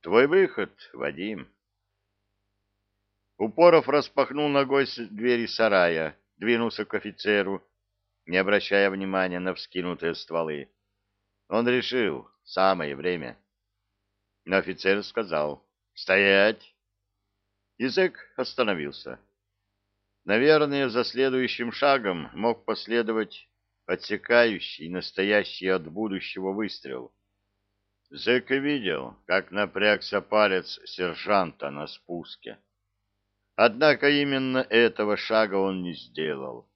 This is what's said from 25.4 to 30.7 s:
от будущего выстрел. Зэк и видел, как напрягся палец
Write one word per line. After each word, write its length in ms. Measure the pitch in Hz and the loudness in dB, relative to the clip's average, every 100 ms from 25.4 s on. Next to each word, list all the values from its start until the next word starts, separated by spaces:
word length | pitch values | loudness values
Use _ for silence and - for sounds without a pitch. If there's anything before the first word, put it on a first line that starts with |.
| - - 92 | 0 -6 -2
от 240 | 92 78 | -2 -2
будущего 640 | 85 110 95 - 98 95 | -8 -6 -6 -8 -8 -6
выстрел. 580 | 98 104 - - 64 62 _ _ _ _ _ _ _ _ _ _ | -4 -6 -8 -12 -12 -12 _ _ _ _ _ _ _ _ _ _
Зэк 400 | 139 123 123 120 | -6 0 0 0
и 80 | 135 | -2
видел, 580 | 143 147 95 69 64 - - | -2 -2 -2 -4 -8 -16 -2
как 260 | 95 - | -2 -2
напрягся 680 | 95 101 98 104 104 - 101 | -4 -4 0 2 2 0 -6
палец 580 | - 107 104 92 85 | 0 2 2 2 -4